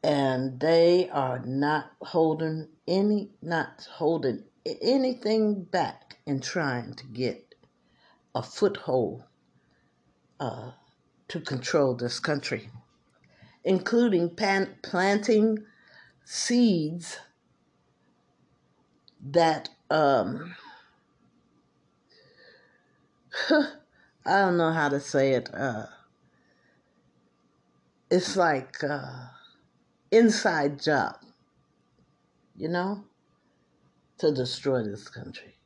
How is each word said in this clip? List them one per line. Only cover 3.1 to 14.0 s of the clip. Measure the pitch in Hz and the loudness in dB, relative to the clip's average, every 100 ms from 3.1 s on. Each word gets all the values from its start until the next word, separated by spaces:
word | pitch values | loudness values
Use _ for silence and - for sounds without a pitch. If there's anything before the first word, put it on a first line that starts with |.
| 214 202 _ | 0 -4 _
not | 156 165 - - - | -4 -4 -4 -10 -20
holding | - 151 165 131 113 - _ - | -4 -2 0 -2 -4 -10 _ -10
a-, | - | -4
anything | - 269 262 254 208 220 214 202 | 0 2 2 -2 -2 2 2 0
back | 175 185 151 - _ - - | -2 -2 -2 -6 _ -18 -6
in | 135 | -6
trying | - 180 147 123 117 | -4 -4 -2 -4 -6
to | - 131 | -14 -16
get | 117 123 - _ _ _ _ _ _ _ _ _ | -6 -4 -4 _ _ _ _ _ _ _ _ _
a | 120 | -8
foothold, | - - 202 202 - 131 113 120 - _ _ _ _ _ _ _ _ _ _ _ | -8 0 0 0 -2 0 0 -6 -18 _ _ _ _ _ _ _ _ _ _ _
uh, | 135 - 117 - _ _ _ _ _ | -8 -8 -14 -18 _ _ _ _ _
to | 170 | -10
control | - 135 - 156 135 | -6 -6 -2 0 0
this | 120 120 - | 0 -6 -6
country, | - 147 - 110 - - _ _ _ _ _ _ - _ | -4 -4 -4 -8 -8 -20 _ _ _ _ _ _ -20 _
including | - 185 185 233 | 0 0 2 2